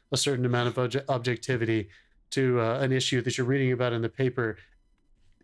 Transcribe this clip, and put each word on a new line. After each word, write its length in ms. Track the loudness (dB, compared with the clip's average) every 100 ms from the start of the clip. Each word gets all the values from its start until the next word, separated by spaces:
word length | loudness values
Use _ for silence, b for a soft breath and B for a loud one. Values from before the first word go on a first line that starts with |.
| b
a 40 | -2
certain 280 | 0 0
amount 240 | 0 2 0
of 60 |
obje-, 300 | 0 -2 -2 -2
objectivity 800 | -2 -2 -2 -2 -2 0 0 -2 b b b _
to, 300 | 0 2 2
uh, 180 | 2 0
an 120 | 0
issue 300 | 0 0 0
that 140 | 0 -2
you're 80 | 0
reading 260 | 2 2
about 200 | 2 0
in 80 | 0
the 60 | -2
paper, 460 | -2 -2 0 -4 -4 B _ _ _ _ _ _ _